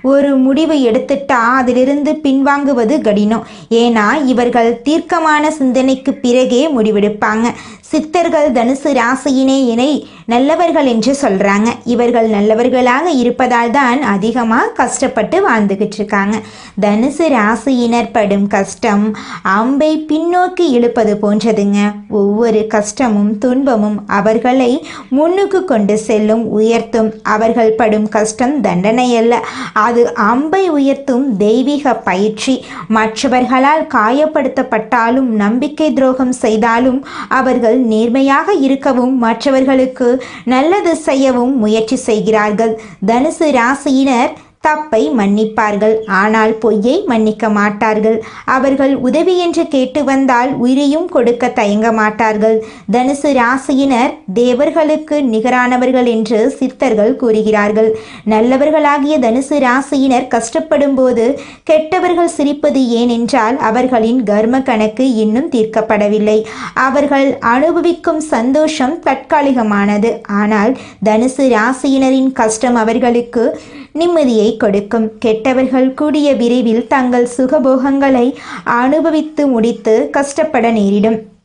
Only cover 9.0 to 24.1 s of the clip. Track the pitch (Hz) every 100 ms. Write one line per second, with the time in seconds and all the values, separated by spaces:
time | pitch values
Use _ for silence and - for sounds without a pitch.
9 | 233 262 294 262 262 269 254 226 262 277
10 | - - - 240 277 330 349 320 277 226
11 | 226 277 254 190 202 202 226 - - 240
12 | 240 240 226 208 208 220 247 254 247 254
13 | 349 277 240 247 247 240 240 277 262 254
14 | 277 202 220 240 233 233 440 480 247 -
15 | 254 254 208 349 392 233 202 196 208 -
16 | 202 202 196 220 - - - - 202 208
17 | 262 285 330 254 208 220 285 254 233 240
18 | 220 233 202 202 202 202 196 - 233 202
19 | 214 208 - - 202 196 240 277 311 311
20 | 311 302 339 359 359 359 339 240 240 233
21 | 208 208 208 208 233 208 202 202 208 208
22 | - 208 202 208 233 214 214 214 208 -
23 | 247 208 208 214 254 254 277 220 208 208
24 | -